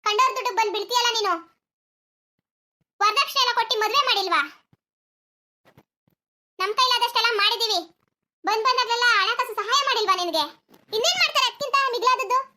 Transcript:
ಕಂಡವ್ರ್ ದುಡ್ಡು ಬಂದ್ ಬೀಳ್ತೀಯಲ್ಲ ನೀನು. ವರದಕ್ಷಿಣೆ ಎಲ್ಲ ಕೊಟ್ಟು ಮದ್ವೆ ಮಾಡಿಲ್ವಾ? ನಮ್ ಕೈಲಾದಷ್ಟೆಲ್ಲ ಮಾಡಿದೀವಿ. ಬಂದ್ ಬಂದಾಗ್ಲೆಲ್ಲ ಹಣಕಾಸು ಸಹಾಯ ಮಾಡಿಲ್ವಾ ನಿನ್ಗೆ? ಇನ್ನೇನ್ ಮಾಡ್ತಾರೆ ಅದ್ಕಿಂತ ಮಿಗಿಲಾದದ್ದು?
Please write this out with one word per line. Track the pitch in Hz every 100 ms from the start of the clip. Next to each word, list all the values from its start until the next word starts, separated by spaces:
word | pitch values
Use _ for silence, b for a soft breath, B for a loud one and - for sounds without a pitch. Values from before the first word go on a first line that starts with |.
| 427
ಕಂಡವ್ರ್ | 415 508 523
ದುಡ್ಡು | 392 392
ಬಂದ್ | 415
ಬೀಳ್ತೀಯಲ್ಲ | 415 415 494 480
ನೀನು. | 453 403 339 330 _ _ _ _ _ _ _ _ _ _ _ _ _ _ _
ವರದಕ್ಷಿಣೆ | 403 415 571 554
ಎಲ್ಲ | 494
ಕೊಟ್ಟು | 466 466 466
ಮದ್ವೆ | 427 508 508
ಮಾಡಿಲ್ವಾ? | 427 381 330 294 - _ _ _ _ _ _ _ _ _ _ _ _ _ _ _ _ _ _ _ -
ನಮ್ | 381
ಕೈಲಾದಷ್ಟೆಲ್ಲ | 440 508 494 494 494 453 440
ಮಾಡಿದೀವಿ. | 415 466 453 381 339 _ _ _ _ _
ಬಂದ್ | 359 440
ಬಂದಾಗ್ಲೆಲ್ಲ | 440 494 480 466 480
ಹಣಕಾಸು | 427 381 494 523 427
ಸಹಾಯ | 415 539 554
ಮಾಡಿಲ್ವಾ | 480 415 381
ನಿನ್ಗೆ? | 359 320 294 - _ - _
ಇನ್ನೇನ್ | 440 571 740
ಮಾಡ್ತಾರೆ | 640 587 508
ಅದ್ಕಿಂತ | - 554 554 539
ಮಿಗಿಲಾದದ್ದು? | 480 453 508 392 508 523